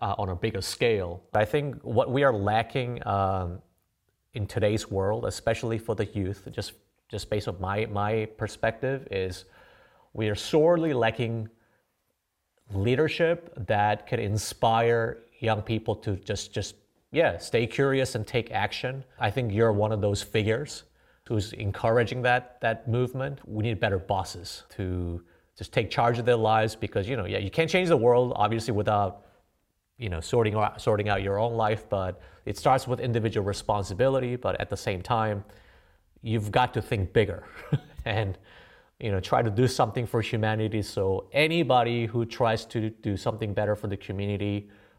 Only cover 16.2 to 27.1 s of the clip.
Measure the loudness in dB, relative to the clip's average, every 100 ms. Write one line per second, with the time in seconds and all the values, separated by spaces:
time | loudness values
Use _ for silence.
16.2 | -4 -6 -4 -6 -6 -10 _ _ _ 2
17.2 | 2 2 -2 0 0 2 2 2 0 -2
18.2 | -2 -2 -2 -2 -2 -2 -6 -6 -12 -4
19.2 | -2 0 0 4 4 4 2 2 0 0
20.2 | 0 0 2 0 -2 -12 -18 _ _ _
21.2 | -4 -2 -2 -4 -6 -2 2 4 2 0
22.2 | 2 2 0 -6 -4 -2 -2 0 0 -2
23.2 | -6 -8 -10 -4 -2 0 0 0 -2 -4
24.2 | -2 -8 -12 -16 -18 -8 -4 -2 -4 -6
25.2 | -10 _ _ -16 -4 -2 -2 2 2 2
26.2 | 2 4 4 4 2 -2 -4 -4 -4